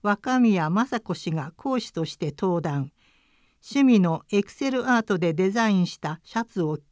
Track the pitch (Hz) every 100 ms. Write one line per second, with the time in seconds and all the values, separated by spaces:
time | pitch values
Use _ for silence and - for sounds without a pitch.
0 | 208 202 - 254 240 190 156 190 254 233
1 | - 170 175 160 156 - 277 254 - -
2 | 160 - 147 143 190 170 151 143 135 _
3 | _ _ _ _ _ _ - 277 269 220
4 | 175 160 - 202 202 - 269 254 240 240
5 | - 190 170 156 190 220 226 190 175 -
6 | 151 156 - 226 233 196 156 151 -